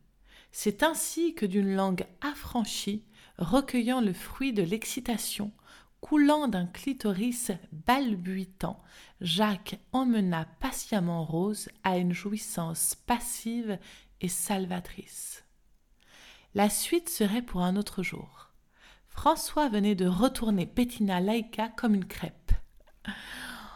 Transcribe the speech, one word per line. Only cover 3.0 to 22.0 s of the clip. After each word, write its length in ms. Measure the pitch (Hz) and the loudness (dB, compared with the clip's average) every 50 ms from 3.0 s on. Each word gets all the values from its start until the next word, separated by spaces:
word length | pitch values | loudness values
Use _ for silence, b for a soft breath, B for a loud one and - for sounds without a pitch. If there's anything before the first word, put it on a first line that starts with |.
| b b b b b b b - | b b b b b b b -6
recueillant 600 | 180 160 202 269 277 - - 247 233 233 254 262 | 0 4 4 4 4 4 0 0 2 2 2 2
le 120 | 233 202 180 | 2 2 0
fruit 400 | - - - - - 269 269 233 | -2 -6 -12 -6 -4 -2 0 2
de 120 | 202 185 | 2 2
l'excitation, 880 | 165 196 220 - - - 269 247 - 240 208 - - - - 208 208 - B B B B B B B B _ - | 2 0 -2 -4 -6 -6 -6 -4 -2 -2 -2 -2 -4 -4 -4 -6 -6 -8 B B B B B B B B _ -4
coulant 440 | - 302 302 285 285 302 302 294 | 2 4 6 8 8 6 6 4
d'un 200 | 254 202 185 180 | 2 0 0 -2
clitoris 840 | 175 - - - 277 269 262 - 214 196 180 214 247 240 240 - - 202 170 - - - | -2 -4 -6 -6 -6 -4 -2 -2 0 0 0 0 -2 -2 -2 -4 -4 -6 -6 -8 -14 -16
balbutant, 1080 | 156 160 - 247 277 285 240 208 180 175 185 190 190 190 185 - - - 175 - - B B B B B B B B | -2 2 4 4 4 4 2 0 -2 -4 -4 -4 -4 -6 -6 -6 -6 -6 -6 -6 -8 B B B B B B B B
Jacques 600 | 185 175 160 180 214 214 202 180 - - - - - - - | -4 -2 2 2 2 2 2 -2 -6 -10 -12 -12 -10 -4 -2
emmena 540 | 254 262 254 233 220 202 180 175 160 160 - - - | 0 2 4 4 4 2 2 0 0 -2 -6 -6 -6
patiemment 640 | - 269 - - - - - 208 180 175 170 165 160 | -6 -4 -4 -6 -4 -2 0 0 0 0 0 -2 -2
Rose 440 | 151 160 165 180 208 214 202 - - - - - | -2 0 0 0 0 -2 -4 -8 -12 -14 -4 -2
à 140 | 190 185 | 0 2
une 160 | 180 180 175 175 | 2 2 2 0
jouissance 840 | 170 - 208 208 214 - - - - 170 165 165 - - - - | -2 -2 -4 -4 -4 -6 -6 -6 -6 -6 -4 -4 -2 -2 -2 -4
passive 840 | - _ - 240 240 - - - - - 226 233 240 233 214 202 180 B B B B B B B _ | -4 _ -2 -2 0 -2 -4 -8 -6 -6 -4 -4 -4 -2 -4 -4 -6 B B B B B B B _
et 80 | - 180 | -4 -4
salvatrice. 1160 | - - - - 208 190 185 180 185 180 175 - - - - - - - - - - - - _ _ _ _ _ - _ _ _ _ B B B B B B B B B B B - | -4 -4 -2 -2 -2 -2 -2 -2 -4 -6 -6 -10 -14 -16 -16 -16 -14 -14 -12 -12 -14 -16 -18 _ _ _ _ _ -20 _ _ _ _ B B B B B B B B B B B 0
La 160 | 202 202 208 | 2 2 4
suite 380 | 208 - - - - 349 339 - | 2 0 0 0 0 0 0 -2
serait 340 | - - 214 202 202 240 240 | 0 2 2 2 2 0 -2
pour 200 | 240 - 180 180 | -2 -2 0 2
un 140 | 180 185 | 2 2
autre 260 | 202 208 - - - 180 | 0 -2 -2 -4 -4 -4
jour. 480 | 151 - - - - - - - - _ _ _ b b b b b b b b _ | -4 -6 -8 -12 -14 -18 -20 -20 -20 _ _ _ b b b b b b b b _
François 600 | - - - 285 330 320 - - - 302 302 277 | -10 2 4 4 4 4 0 -2 0 2 2 2
venait 260 | 208 208 196 208 208 | 2 2 4 4 4
de 120 | 175 185 | 4 4
retourner 600 | 180 180 175 226 269 262 - 240 220 208 190 175 | 2 4 4 4 4 4 2 0 2 2 2 0
Bettina 520 | - - - 247 240 - - 214 196 185 180 | 0 2 2 0 0 2 0 0 2 2 2
Laika 520 | 180 196 220 240 220 226 - - 214 226 | 2 2 2 0 -2 -4 -4 -4 -4 -4
comme 240 | 233 - - 233 208 | -4 -2 2 2 4
une 100 | 196 | 2